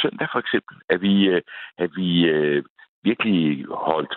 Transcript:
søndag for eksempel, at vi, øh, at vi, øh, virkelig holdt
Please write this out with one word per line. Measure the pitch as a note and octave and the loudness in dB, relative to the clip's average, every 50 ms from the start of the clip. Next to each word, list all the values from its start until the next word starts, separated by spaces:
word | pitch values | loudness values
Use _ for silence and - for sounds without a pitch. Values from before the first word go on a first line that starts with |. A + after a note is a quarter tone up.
| - | -2
søndag | - - - E3 - - | -4 -4 -4 -8 -6 -4
for | B2+ | -6
eksempel, | - - - G#2+ - - - - _ - | -4 -2 -2 -4 -4 -6 -12 -14 _ -4
at | - F2+ F#2+ | -2 0 2
vi, | G2+ G2 G2 G2 F#2+ | 4 4 4 4 4
øh, | F2+ E2+ - - - - - - - - | 4 2 0 -4 -10 -18 -18 -16 -8 -6
at | F2 F2 - | -6 -6 -4
vi, | F#2+ F#2 F2 F2 E2+ E2+ | -4 -2 0 2 4 4
øh, | D#2+ D2+ D2+ D2+ D2+ C#2+ D2 C2 - _ _ - _ _ _ - | 4 2 2 0 0 0 -2 -4 -6 _ _ -20 _ _ _ -2
virkelig | G#2 A2+ - - A2+ G2 E2+ D#2+ D2+ C#2+ C2+ C#2 - | -2 -2 0 0 0 2 2 2 2 0 -2 -6 -8
holdt | - - - - D#2+ D#2 D2 - - | -8 -4 -2 -2 -2 -2 -2 -6 -8